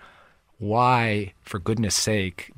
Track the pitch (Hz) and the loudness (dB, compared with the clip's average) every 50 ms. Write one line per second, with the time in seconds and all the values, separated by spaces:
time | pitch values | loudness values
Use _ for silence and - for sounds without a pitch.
0 | - - - - - _ _ _ _ _ _ - 104 101 107 117 123 123 127 120 | -20 -20 -20 -20 -20 _ _ _ _ _ _ -8 -4 0 2 4 4 4 4 4
1 | 117 110 104 104 101 90 - _ _ - - 98 85 - 113 110 113 95 - - | 2 2 0 -2 -4 -6 -10 _ _ -10 -10 -6 -4 -2 -2 0 0 0 0 0
2 | - 113 107 104 95 92 - - - - - | 0 0 0 0 0 -2 -6 -10 -14 -18 -10